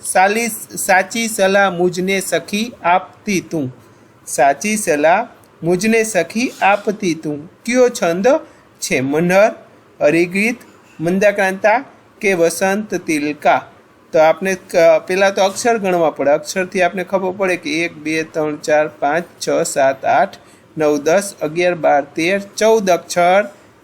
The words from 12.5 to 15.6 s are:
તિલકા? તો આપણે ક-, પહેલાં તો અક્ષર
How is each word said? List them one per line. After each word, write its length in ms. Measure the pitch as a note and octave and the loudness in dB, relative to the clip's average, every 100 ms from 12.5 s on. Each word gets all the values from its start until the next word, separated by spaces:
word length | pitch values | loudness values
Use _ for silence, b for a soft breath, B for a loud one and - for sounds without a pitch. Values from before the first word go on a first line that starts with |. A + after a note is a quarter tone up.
| E3 F#3+ G3 G#3+ F3+ | 0 -2 -2 -4 -6
તિલકા? 760 | F3+ D#3 D3 D3 F#3+ C#3+ - - _ _ _ | -4 -4 -4 -2 2 0 -2 -18 _ _ _
તો 60 | E3 | 2
આપણે 360 | D#3 D#3+ F#3+ F#3 | 4 2 -2 -6
ક-, 440 | - F#3 E3 D#3+ - | -4 2 4 4 2
પહેલાં 280 | F#3 G3 G3 | 0 0 2
તો 80 | |
અક્ષર 340 | G3 G3 | -2 0